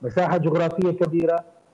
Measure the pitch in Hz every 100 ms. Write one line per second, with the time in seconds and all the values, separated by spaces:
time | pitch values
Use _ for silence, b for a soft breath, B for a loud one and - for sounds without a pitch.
0 | 123 113 175 175 165 165 165 170 180 170
1 | 170 165 165 170 - - _